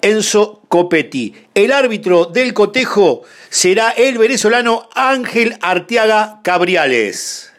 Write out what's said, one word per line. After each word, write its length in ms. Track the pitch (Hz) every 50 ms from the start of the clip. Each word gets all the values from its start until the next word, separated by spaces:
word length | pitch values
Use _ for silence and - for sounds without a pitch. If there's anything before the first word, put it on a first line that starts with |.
| -
Enzo 600 | 202 214 214 202 - - 208 214 214 - _ _ _
Copetti. 640 | - 175 175 175 170 160 147 - - 131 120 104 - - _ _ _
El 180 | 196 202 233 269
árbitro 540 | 277 269 247 220 208 208 185 180 170 170
del 260 | 175 165 247 254 247 214
cotejo 680 | - 208 196 208 262 247 - - 202 196 165 127 156 - - - - - -
será 420 | - - - 185 190 208 220 226
el 280 | 233 233 240 269 254 233
venezolano 680 | 220 233 269 233 - 214 226 240 240 233 226 - - - -
Ángel 640 | 247 262 262 269 262 247 - - 226 233 226 226 - -
Arteaga 800 | 175 185 180 180 - 233 233 220 220 220 214 214 214 - - _
Cabriales. 1080 | 175 180 180 175 175 185 170 156 139 127 120 110 101 92 - - - - - - - _